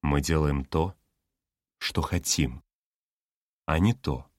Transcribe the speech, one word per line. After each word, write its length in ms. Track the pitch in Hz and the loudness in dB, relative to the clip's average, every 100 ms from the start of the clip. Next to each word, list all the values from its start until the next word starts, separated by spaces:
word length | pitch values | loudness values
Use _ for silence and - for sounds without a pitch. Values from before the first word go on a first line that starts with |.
Мы 180 | 73 71 | 2 0
делаем 440 | 69 80 76 71 | 2 2 2 0
то, 300 | 67 80 85 - _ _ _ _ _ _ _ _ | -2 -2 -2 -4 _ _ _ _ _ _ _ _
что 240 | - - | -6 -4
хотим, 600 | 82 90 - - 67 62 _ _ _ _ _ _ _ _ _ _ - | -2 -2 -2 0 0 -2 _ _ _ _ _ _ _ _ _ _ -2
а 140 | 80 | 2
не 140 | 98 | 2
то 360 | 120 - 65 - | 0 -4 -6 -8